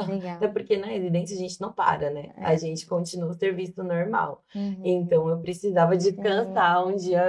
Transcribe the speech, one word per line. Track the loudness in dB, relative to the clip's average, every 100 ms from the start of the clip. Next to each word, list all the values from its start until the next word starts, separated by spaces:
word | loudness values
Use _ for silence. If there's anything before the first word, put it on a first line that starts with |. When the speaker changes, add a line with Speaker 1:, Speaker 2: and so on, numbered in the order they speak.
| -4
Speaker 1:
Legal. | -4 -4 -2
Speaker 2:
Até | -2
porque | -2 0 0
na | 0
residência | -4 0 0 0
a | -6
gente | -6 -6
não | -8
para, | -2 0 0 -2
né? | -4 -10 -4
Speaker 1:
É. | 2
Speaker 2:
A | 2
gente | 0 -6 -4
continua | -2 -2 -4 -4
o |
serviço | -2 -2 -2 -6 -6
normal. | -4 -2 0 -2 -2 -6 _
Speaker 1:
Uhum. | -6 -6 -2
Speaker 2:
Então, | 0 0 4 2 2
eu | -2
precisava | -4 -4 0 4 4 4
descansar | 2 2 0 0 0 2 4 4
Speaker 1:
Sim. | 2
Speaker 2:
um | 0
dia | 2 4